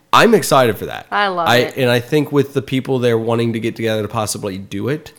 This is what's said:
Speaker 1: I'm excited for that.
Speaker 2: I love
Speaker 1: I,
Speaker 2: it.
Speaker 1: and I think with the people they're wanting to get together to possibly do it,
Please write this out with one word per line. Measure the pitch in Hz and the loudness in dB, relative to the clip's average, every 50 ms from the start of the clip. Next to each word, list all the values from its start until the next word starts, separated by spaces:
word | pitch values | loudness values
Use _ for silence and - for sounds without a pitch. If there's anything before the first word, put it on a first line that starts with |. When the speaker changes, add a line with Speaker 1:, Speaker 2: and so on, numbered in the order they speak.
| _ - - | _ 2 4
Speaker 1:
I'm | 127 165 233 226 | 6 6 6 6
excited | 180 131 - 151 135 127 113 98 - | 4 4 4 4 4 4 4 2 -2
for | 95 | -6
that. | 71 55 - - - | -10 -10 -12 -10 -6
Speaker 2:
I | - 202 208 196 | -4 -2 -2 -2
love | 185 175 165 113 | -2 -2 0 2
Speaker 1:
I, | 120 123 | 2 2
Speaker 2:
it. | 123 - - | 2 0 -2
Speaker 1:
and | 135 131 123 | -2 0 2
I | 120 123 | 2 0
think | 120 - 156 151 143 139 139 | 0 0 0 -2 0 2 2
with | 143 131 - - | 0 0 2 -2
the | 135 113 | -6 -6
people | - 135 131 123 135 135 127 | -4 -6 -6 -2 -2 -2 0
they're | 120 120 117 113 | 0 0 0 0
wanting | 113 113 117 117 117 117 110 | 0 -2 -2 0 0 -2 -2
to | 113 | -2
get | 113 113 101 | -4 -6 -6
together | - 110 110 110 107 104 | -4 -4 -2 -2 -2 -4
to | 98 | -4
possibly | - 113 107 101 - 104 110 104 95 | -4 -4 -4 -4 -6 -8 -8 -8 -8
do | 95 98 - 101 98 107 117 | -8 -12 -10 -8 -6 -4 -4
it, | 151 156 - - - | -6 -6 -8 -16 -20